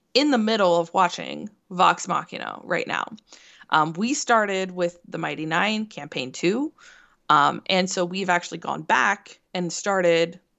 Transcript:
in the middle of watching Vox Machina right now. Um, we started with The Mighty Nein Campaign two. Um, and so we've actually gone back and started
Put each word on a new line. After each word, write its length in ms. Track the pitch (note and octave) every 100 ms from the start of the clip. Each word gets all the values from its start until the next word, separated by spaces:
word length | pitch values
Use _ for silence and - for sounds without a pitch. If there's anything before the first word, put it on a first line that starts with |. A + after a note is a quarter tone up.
| _
in 180 | C4 D4
the 60 | A#3+
middle 400 | G#3+ A3 F3+ E3+
of 160 | E3
watching 560 | F#3+ F3 - C2 D3 G#3+ - _
Vox 380 | F3+ E3+ E3 F3+
Machina 520 | E3 E3+ - G#1 -
right 240 | - F3 -
now. 180 | D2+ - G#3+ _ - - - -
Um, 240 | D#3 D#3
we 200 | E3+ A#3
started 580 | C#4+ - A3+ G#3 F#3+ F#3+
with 260 | F3+ F3 - -
The 100 | E3+
Mighty 280 | D#3 D3
Nein 400 | D#3 E3+ G3+ G#3+
Campaign 460 | G#3+ - C#3+ C#3+ B2+
two. 400 | - E3+ A3+ D#4 - - - _ _ -
Um, 320 | D3 C#3+ - -
and 220 | F#3 F#3
so 160 | F#3+
we've 240 | F3+ F#3+ F#3
actually 280 | F3 - F3
gone 240 | C#3 D3+
back 580 | D#3+ C3 G3+ G#3 - - _
and 180 | F#3 F3
started 680 | - G#3 F#3+ F3 E3 E3+ F3+ _